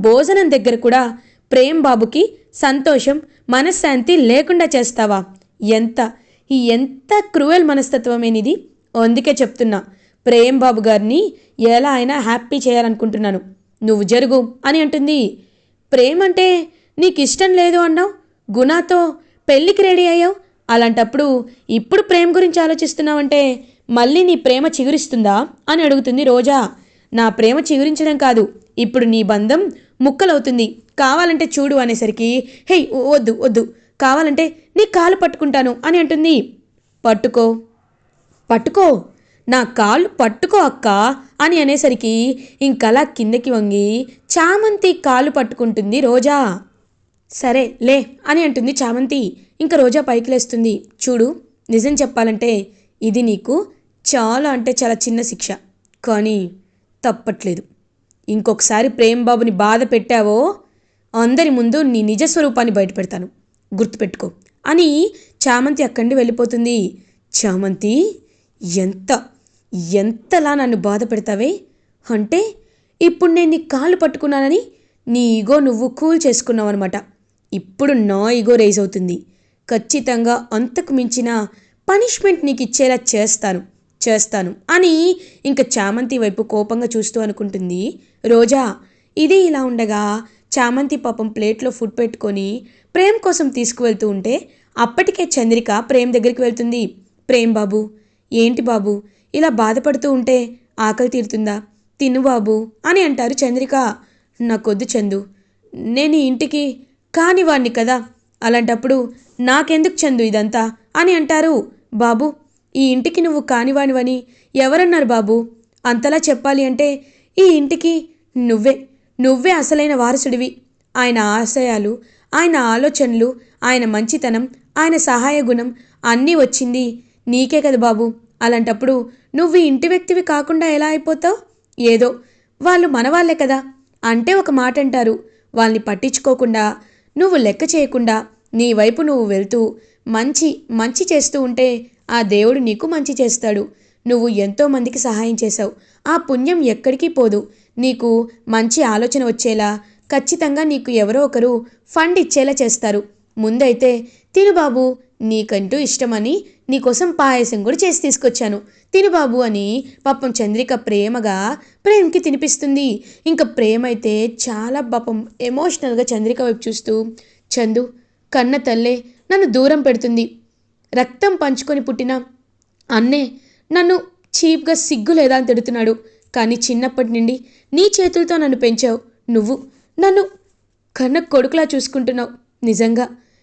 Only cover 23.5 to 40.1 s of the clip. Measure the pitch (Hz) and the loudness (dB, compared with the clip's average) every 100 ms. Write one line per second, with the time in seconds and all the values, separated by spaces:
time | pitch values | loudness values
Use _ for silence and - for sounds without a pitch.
23.5 | 247 - _ - 233 247 311 359 339 262 | -2 -10 _ -4 0 2 4 4 2 2
24.5 | 254 311 330 262 302 - 233 208 202 294 | 2 0 0 0 0 -2 0 2 0 -2
25.5 | - - 320 302 269 254 247 277 247 240 | -8 -4 0 2 2 0 0 2 2 4
26.5 | 277 202 - _ _ _ 226 226 220 220 | 2 0 -6 _ _ _ 0 0 2 2
27.5 | 269 285 285 285 302 311 294 277 233 202 | 2 0 0 0 0 0 2 2 2 2
28.5 | - _ - 233 254 233 226 208 208 214 | -2 _ -4 -2 0 2 2 2 0 2
29.5 | 302 392 - _ - 269 277 381 294 247 | 0 0 -6 _ -2 0 2 2 2 0
30.5 | 247 220 - _ - 269 302 349 320 320 | 0 -2 -4 _ -2 2 2 2 0 -2
31.5 | - 277 277 240 233 226 220 226 254 254 | -2 0 2 0 -2 -2 -2 -2 -2 -4
32.5 | - - 349 269 262 254 294 226 226 254 | -8 0 0 0 -2 2 2 2 0 0
33.5 | 220 - - _ - 269 277 311 285 320 | 0 -2 -6 _ -2 0 2 2 0 -2
34.5 | - _ 359 415 370 339 381 339 - 285 | -4 _ 0 2 4 2 2 0 -2 -2
35.5 | 269 254 240 294 349 302 302 320 285 - | 0 0 -2 0 2 2 2 2 2 0
36.5 | - _ _ _ _ 233 214 233 233 226 | -8 _ _ _ _ 0 0 0 2 0
37.5 | 226 226 _ _ _ _ _ _ _ - | 0 -8 _ _ _ _ _ _ _ -2
38.5 | 240 233 392 359 226 - _ _ _ - | -2 0 2 4 2 -2 _ _ _ -2
39.5 | 254 233 - 208 254 392 | -2 0 0 2 2 0